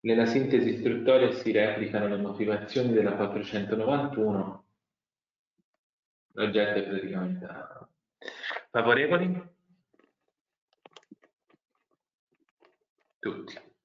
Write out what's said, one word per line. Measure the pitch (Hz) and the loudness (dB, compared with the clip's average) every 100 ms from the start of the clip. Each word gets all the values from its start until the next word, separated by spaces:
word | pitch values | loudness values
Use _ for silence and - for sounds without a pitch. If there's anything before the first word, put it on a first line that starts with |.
Nella | 113 113 | 2 4
sintesi | 117 139 135 - - | 4 2 4 4 2
istruttoria | - - 113 117 131 123 | 0 0 0 4 6 4
si | - 113 | 0 0
replicano | 107 107 104 104 107 101 | 2 2 0 -2 -2 -2
le | 101 | -2
motivazioni | 101 98 107 104 - 135 123 | -4 -2 -2 -2 -2 -2 2
della | 113 101 - | 4 2 0
quattrocentonovantuno. | 101 104 - 107 98 110 117 143 139 110 107 98 92 - _ _ _ _ _ _ _ _ _ _ _ _ _ _ _ _ _ | -2 -4 -4 -4 -2 -2 0 0 -2 0 0 0 -4 -10 _ _ _ _ _ _ _ _ _ _ _ _ _ _ _ _ _
L'oggetto | - 104 104 101 104 | -4 0 2 2 0
è | 95 | -2
praticamente | 95 92 92 90 90 87 - - - - _ _ _ - - - - - | -4 -4 -6 -4 -6 -8 -14 -16 -18 -20 _ _ _ -16 -10 -8 -8 -2
favorevoli? | 120 117 120 151 175 185 180 - _ _ _ _ _ _ _ _ _ _ _ _ _ - - _ - _ _ _ _ _ _ _ _ _ _ _ _ _ _ _ _ _ _ _ _ | 0 4 4 4 2 0 -4 -8 _ _ _ _ _ _ _ _ _ _ _ _ _ -20 -20 _ -20 _ _ _ _ _ _ _ _ _ _ _ _ _ _ _ _ _ _ _ _
Tutti. | 107 - - - - _ | -8 -8 -14 -18 -20 _